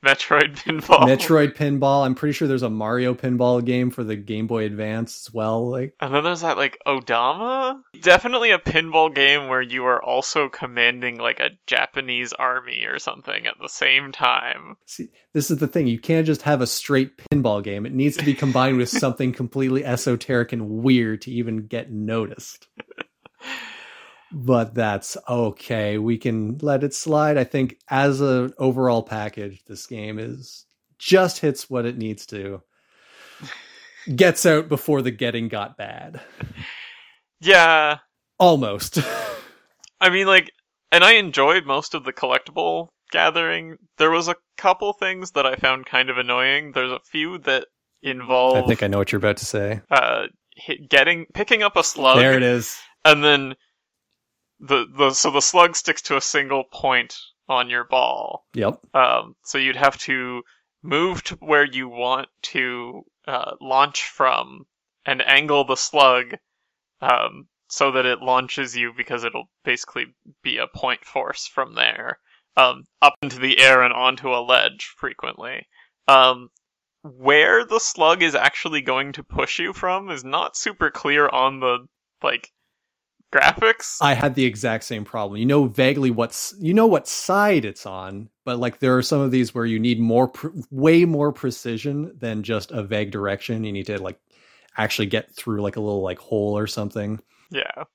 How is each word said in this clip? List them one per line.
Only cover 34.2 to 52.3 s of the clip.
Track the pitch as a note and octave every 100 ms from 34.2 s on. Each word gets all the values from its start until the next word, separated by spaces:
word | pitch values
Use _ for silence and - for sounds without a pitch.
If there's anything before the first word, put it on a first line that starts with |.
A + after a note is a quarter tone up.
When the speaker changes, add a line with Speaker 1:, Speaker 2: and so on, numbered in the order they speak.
| F3+ E3
Speaker 2:
out | F3+ D#3 D#3+
before | D3 - D3
the | C3
getting | A2 A#2+ A#2 A#2
got | G#2+ G#2 -
bad. | G#2 - - E3 - - - - - - - - - _ _ _
Speaker 1:
Yeah. | D#3+ F#3+ E3 D#3+ D3+ D3 _ _ _ _
Speaker 2:
Almost. | F3+ D#3 A#2+ G2+ - - C#3 - - - -
<laughs> | _ _ _ - _
Speaker 1:
I | F#3+
mean, | F3+ G3
like, | F#3+ D#3+ _ _ _ _
and | E3+
I | F#3
enjoyed | A3+ G3 C#3 C#3 F3+
most | C#3+ C3+ C3+
of | D#3+
the | B2+
collectible | C3 C3 B2+ - D#3 E3+ E3 E3+ _ _
gathering. | E3+ E3 D#3+ E3 E3 E3 D#3+ _ _
There | D#3
was | E3 E3+
a | F3 _ -
couple | G3 F#3+ G#3
things | G3+ F#3+ F#3 F#3
that | - C3+
I | B2+
found | C3+ C3 C3
kind | B2+ C3
of | B2+
annoying. | B2 B2 C3 C#3 D3+
There's | C#3 B2+
a | B2+
few | _ D#3 D#3 F3+
that | C#3 C3 - _ _ _
involve | C#3 B2+ B2 B2+ B2+ C3
Speaker 2:
I | -
think | A2+
I | G#2
know | G2+
what | G2+
you're | A2
about | G#2+ G#2
to | -
say. | G#2+ G2+ A2 _
Speaker 1:
uh, | C#3 A#1+ A#1+ - _ _
hit, | _ - C#3 D3
getting, | C#3+ D3 E3+ E3
picking | - G#3 A#3
up | G#3 F#3
a |
slug. | D#3+ - C3+ C3
Speaker 2:
There | B2+